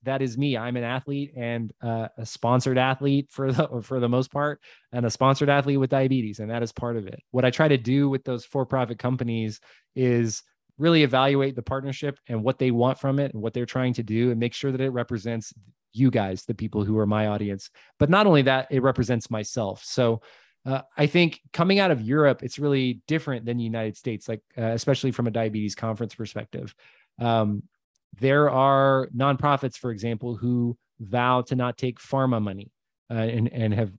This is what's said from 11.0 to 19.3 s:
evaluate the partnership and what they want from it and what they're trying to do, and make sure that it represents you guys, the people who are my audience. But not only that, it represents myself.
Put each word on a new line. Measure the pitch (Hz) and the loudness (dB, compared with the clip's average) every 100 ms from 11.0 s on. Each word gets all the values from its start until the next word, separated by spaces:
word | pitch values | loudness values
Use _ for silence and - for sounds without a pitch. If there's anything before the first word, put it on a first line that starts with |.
evaluate | 139 127 139 139 135 123 | 4 4 4 2 0 -4
the | |
partnership | - 135 139 131 147 143 - | -6 -6 -6 -6 -8 -8 -6
and | 113 | -2
what | 117 127 | -2 0
they | 127 | 0
want | 120 123 131 | 2 2 0
from | 135 139 | -2 0
it | 139 | -2
and | 107 | -4
what | 110 | -6
they're | 123 120 | -4 -4
trying | 131 127 | -2 -2
to | 120 | -2
do, | 107 113 123 | -2 0 2
and | 113 | 0
make | 120 | -2
sure | - 139 | -2 -4
that | 131 | -2
it | 135 | -2
represents | 123 120 117 113 113 - - 95 _ _ | -2 -4 -6 -6 -8 -8 -18 -20 _ _
you | 113 131 | 2 2
guys, | 110 95 92 | 2 0 -4
the | - | -6
people | 107 107 107 | -6 -4 -2
who | 101 107 | 0 2
are | 104 | 2
my | 107 107 | 2 0
audience. | 104 104 98 - _ _ - | -2 -4 -8 -12 _ _ -2
But | 147 | 4
not | 196 208 | 6 6
only | 151 | 6
that, | 135 131 - | 6 2 2
it | 135 | 2
represents | 131 127 120 113 | 2 2 0 -2
myself. | - | -2